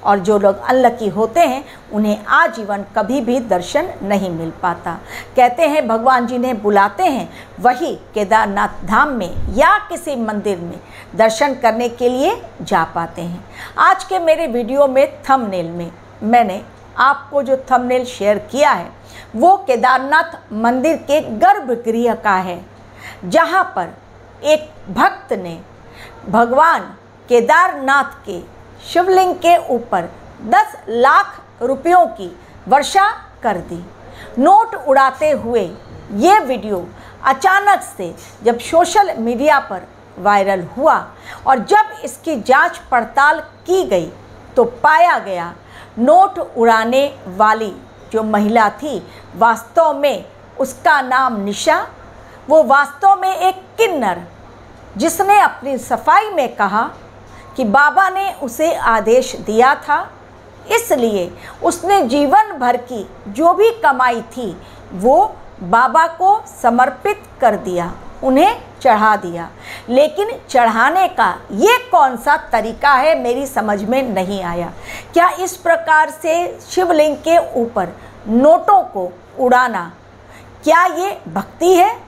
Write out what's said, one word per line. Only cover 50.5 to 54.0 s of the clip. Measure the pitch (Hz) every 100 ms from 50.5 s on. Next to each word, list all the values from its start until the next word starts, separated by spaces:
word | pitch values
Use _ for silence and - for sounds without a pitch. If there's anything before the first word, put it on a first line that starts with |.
| -
उसका | 269 - - 294
नाम | 262 254 262 226
निशा, | 202 202 - 330 427 - - - - - -
वो | 311
वास्तव | 254 269 277 - 392 392
में | 381 359
एक | 359 370 - -
किन्नर | 453 330